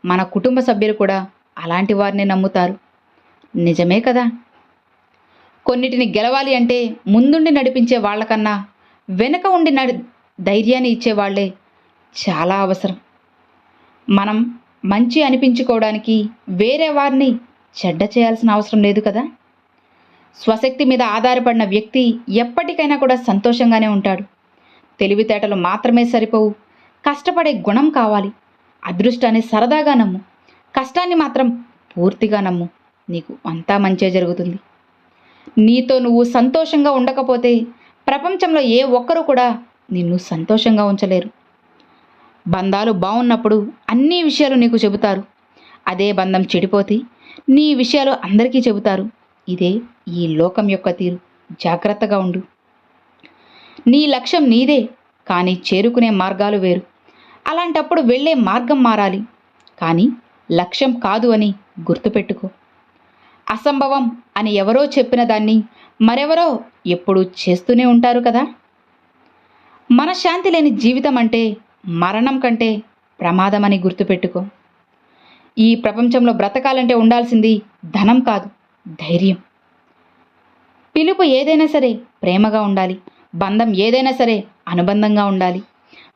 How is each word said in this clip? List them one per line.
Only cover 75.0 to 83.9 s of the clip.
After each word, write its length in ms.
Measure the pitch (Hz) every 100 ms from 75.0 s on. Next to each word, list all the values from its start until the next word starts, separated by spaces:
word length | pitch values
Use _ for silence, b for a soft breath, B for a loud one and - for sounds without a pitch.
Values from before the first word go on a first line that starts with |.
| b b b b b -
ఈ 180 | 220 233
ప్రపంచంలో 580 | 220 208 240 254 240
బ్రతకాలంటే 600 | 196 202 254 269 262 247
ఉండాల్సింది 680 | 240 226 240 240 226 220 214 - _ 165
ధనం 340 | 196 202 247
కాదు, 300 | 247 208 - - _ _ -
ధైర్యం. 500 | 156 160 175 190 180 - _ _ _ _ _ _ _ _ _ _ _ _ _ _ 302
పిలుపు 280 | 320 381
ఏదైనా 420 | 349 262 294 311 311
సరే 280 | 311 254 233 - _
ప్రేమగా 400 | 180 185 214 214
ఉండాలి, 360 | 208 190 185 190 B B B 170
బంధం 400 | 196 214 233 190
ఏదైనా 360 | 214